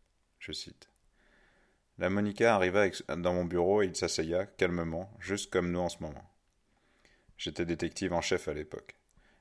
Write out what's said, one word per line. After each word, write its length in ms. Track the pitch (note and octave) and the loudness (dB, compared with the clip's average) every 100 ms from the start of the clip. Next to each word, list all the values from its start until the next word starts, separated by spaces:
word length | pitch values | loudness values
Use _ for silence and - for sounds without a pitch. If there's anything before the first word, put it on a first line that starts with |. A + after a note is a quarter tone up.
| _ _ _ _ | _ _ _ _
Je 120 | - | -12
cite. « 380 | D#2 - - - _ _ _ _ _ _ _ _ _ _ - | -12 -12 -18 -20 _ _ _ _ _ _ _ _ _ _ -4
La 100 | F2+ | 0
Monica 440 | G2+ G#2 G2+ A#2 | 0 -2 2 4
arriva 320 | G#2 F#2 G2 G2 | 4 4 4 4
ex-, 180 | D#2 - | 2 -6
dans 260 | F2 F2 | -2 0
mon 120 | F2+ F2 | 2 2
bureau 360 | F2 F2+ G#2 | 2 4 4
et 40 | F#2+ | 2
il 100 | E2+ | 0
s'asseya, 500 | F2 - D#2+ F2 G2+ | -2 -2 0 -2 -2
calmement, 640 | - F#2 E2+ E2 E2 F#2+ - | 0 0 0 -2 -4 -8 -12
juste 320 | - G2+ - | -6 -6 -2
comme 200 | F#2 F2 | 0 0
nous 80 | F2 | 0
en 100 | F2 | -2
ce 140 | - | -4
moment. 260 | D#2+ C2+ - _ _ _ _ _ _ _ _ _ _ - | -10 -12 -18 _ _ _ _ _ _ _ _ _ _ -10
J'étais 280 | F2 D#2+ E2+ | -8 -4 -2
détective 480 | E2 E2 - F#2 | 0 -2 -2 0
en 80 | F2 | 0
chef 260 | - F2+ - | 2 0 0
à 60 | |
l'époque. 420 | D2 D2+ - - - _ _ _ _ | -6 -8 -12 -14 -20 _ _ _ _